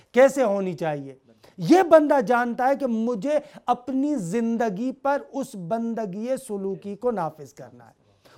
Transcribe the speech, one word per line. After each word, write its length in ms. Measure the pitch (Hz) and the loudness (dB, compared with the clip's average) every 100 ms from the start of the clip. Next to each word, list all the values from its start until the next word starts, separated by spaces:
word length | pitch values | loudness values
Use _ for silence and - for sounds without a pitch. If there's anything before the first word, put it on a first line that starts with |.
| _ | _
کیسے 320 | 240 269 269 | 4 4 4
ہونی 300 | 240 202 190 | 0 0 -2
چاہیے۔ 420 | 165 165 147 135 131 _ _ - - | -4 -4 -4 -8 -16 _ _ -20 -6
یہ 260 | 170 339 | 4 6
بندہ 380 | 359 320 302 285 208 | 8 6 6 2 2
جانتا 400 | 240 240 233 254 | 2 0 0 0
ہے 80 | 277 | 0
کہ 100 | 269 | 0
مجھے 540 | 226 226 240 233 302 285 - - | -2 -2 -4 -2 -2 -4 -6 -4
اپنی 500 | 247 262 262 285 294 | -4 -2 -2 -2 -2
زندگی 760 | 170 214 233 226 233 180 254 | -2 -2 0 0 -2 -2 -6
پر 300 | - 277 285 277 | -4 -2 -2 -4
اس 220 | 254 262 202 | -8 -8 -10
بندگی 720 | 170 226 233 226 214 185 233 254 247 | -6 -4 -4 -6 -6 -6 -6 -6 -6
سلوکی 480 | 202 196 196 202 202 | -8 -6 -8 -10 -6
کو 160 | 247 | -4
نافذ 420 | 214 160 151 139 | -2 -4 -8 -18
کرنا 340 | - 127 123 117 | -20 -20 -20 -20
ہے۔ 60 | _ _ _ _ | _ _ _ _